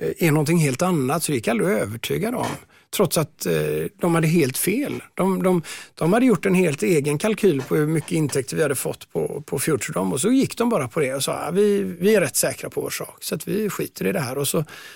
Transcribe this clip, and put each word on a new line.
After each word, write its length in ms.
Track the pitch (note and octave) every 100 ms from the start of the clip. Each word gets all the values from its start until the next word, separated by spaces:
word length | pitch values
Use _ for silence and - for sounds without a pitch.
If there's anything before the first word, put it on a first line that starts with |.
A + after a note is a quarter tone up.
eh, 260 | D#3+ - E3
är 20 |
någonting 260 | D3+ D3 E3+
helt 240 | D3 B2+
annat, 400 | F3+ E3+ B2+ D#3+
så 100 | -
det 40 | C#3
gick 120 | D3
aldrig 220 | A#3 F3
att 120 | G#3+
övertyga 480 | G#2+ A#2 - C#3+ G#3+
dem. 160 | B3 - C#3+ - _ _ -
Trots 220 | F3 -
att, 280 | D3+ - -
eh, 60 | E2 D3+ - D#2+ -
de 140 | F3+
hade 120 | E3 D#3+
helt 320 | E3+ C3 C3+
fel. 440 | - A3+ C#4+ B2 -
De, 280 | - F#3 F#3
de, 200 | F3+ F3+ - - -
de 180 | - D#3+
hade 140 | A3 B3+
gjort 200 | F#3+ G3
en 80 |
helt 280 | F#3 F3+ C#3
egen 360 | G#3 D#3+ D3 D3
kalkyl 440 | A3 - G3+ C#3 B2+
på 80 | E3
hur 100 | D3+
mycket 260 | D#3+ -
intäkter 440 | D#3+ D3 C#3 B2+ D#3+
vi 60 |
hade 120 | D3+
fått 380 | C3+ D#3+ C3+ -
på, 300 | E3 D#3 - -
på 120 | -
Futurdom. 540 | - D3+ - - F#3
Och 80 | B2+
så 120 | E3+
gick 260 | C4 A3 -
de 100 | A#3+
bara 200 | G#3 C3
på 120 | -
det 140 | C3
och 100 | C3+
sa, 200 | C3 C#3
"Ja, 60 | D3
vi, 320 | F3+ G#3 G3+
vi 320 | F#3+ F3 F#3+
är 60 | G#3+
rätt 160 | D3 -
säkra 340 | D#3 B2 D3
på 100 | C#3+
vår 100 | C#3+
sak, 260 | - - -
så 140 | -
att 140 | F3 -
vi 220 | F#3+ G#3
skiter 360 | - F#3+ - F#3
i 60 |
det 80 | F#3+
här." 180 | B2 C3+
Och 100 | C#3+
så 160 | F3 D3+ - -